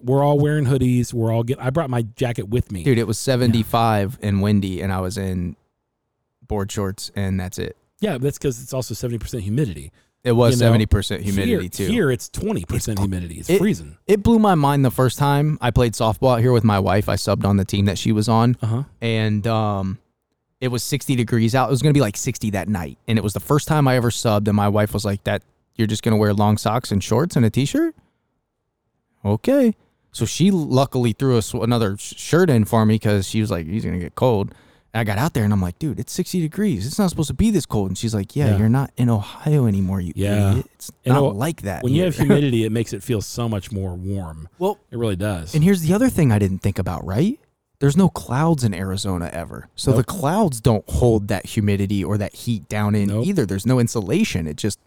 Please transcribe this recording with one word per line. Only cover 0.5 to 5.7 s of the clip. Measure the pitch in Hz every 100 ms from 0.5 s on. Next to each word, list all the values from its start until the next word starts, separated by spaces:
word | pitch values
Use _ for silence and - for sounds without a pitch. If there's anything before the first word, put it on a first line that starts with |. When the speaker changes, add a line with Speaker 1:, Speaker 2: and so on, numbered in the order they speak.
| 151 127
Speaker 1:
hoodies. | 135 127 123 120
We're | 120 113
all | 113
get-, | 117 131
I | 131
brought | 143 143
my | 123
jacket | 110 - 123 120 101
with | 120 -
me. | 95
Speaker 2:
Dude, | 82 117
it | 107
was | 110
Speaker 1:
Yeah. | -
Speaker 2:
seventy-five | 127 123 113 107 117 117 107 98 -
and | 104 98
windy, | 101 104 98 90
and | 98
I | 95
was | 92 107
in | 95 92 87 - _